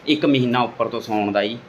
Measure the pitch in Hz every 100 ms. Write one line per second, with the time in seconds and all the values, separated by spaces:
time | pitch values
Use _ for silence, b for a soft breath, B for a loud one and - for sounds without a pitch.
0 | 147 151 160 135 123 123 117 - 110 117
1 | 110 107 101 101 104 120